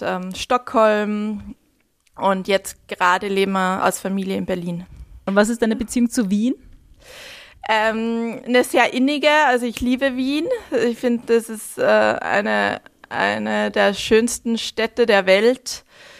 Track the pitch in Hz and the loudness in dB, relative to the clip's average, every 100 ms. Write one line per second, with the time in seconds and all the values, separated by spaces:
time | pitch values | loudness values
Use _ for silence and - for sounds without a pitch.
0 | 190 185 185 180 - 247 247 - 220 208 | -6 -6 -6 -10 -4 -4 0 2 4 4
1 | 208 208 214 208 196 - _ _ _ _ | 0 -4 -4 -8 -12 -18 _ _ _ _
2 | _ - 190 190 185 190 - - - 208 | _ -4 -2 0 0 -2 -2 -12 -14 0
3 | 180 185 202 196 196 190 185 190 185 - | 2 2 0 0 0 0 0 0 -2 -2
4 | 190 196 190 190 180 185 175 170 180 - | -4 -4 -4 -6 -4 -6 -6 -8 -10 -18
5 | - - - 196 214 233 226 226 208 247 | -20 -12 -2 2 2 2 0 -2 -2 0
6 | 233 - 196 202 240 330 - - _ _ | 0 0 0 0 0 -4 -10 -20 _ _
7 | - - - - - _ - 220 220 220 | -20 -20 -20 -20 -20 _ -2 0 2 0
8 | 226 226 233 202 - 247 247 269 240 254 | -2 -4 -4 -8 0 0 2 2 2 2
9 | 262 294 302 302 285 247 240 - 247 254 | 0 2 2 4 4 2 -2 -4 -2 0
10 | 277 254 262 294 392 480 - 294 240 233 | 0 -2 -2 -2 -2 -6 -4 -2 0 0
11 | 247 233 - 233 220 214 - - - 214 | -2 -2 0 0 0 -10 -12 -2 2 4
12 | - - - 123 - 104 101 101 - _ | 2 0 -2 -2 0 0 0 -4 -10 _
13 | - 113 202 208 214 214 214 208 202 196 | -10 -2 -2 -2 -2 -2 -2 2 2 0
14 | - 220 233 - 233 226 - - 226 - | 2 2 2 -2 -4 -4 -4 -4 -4 0
15 | 233 196 185 190 233 254 - - - - | 4 4 6 4 4 2 -4 -14 -16 -20
16 | - | -20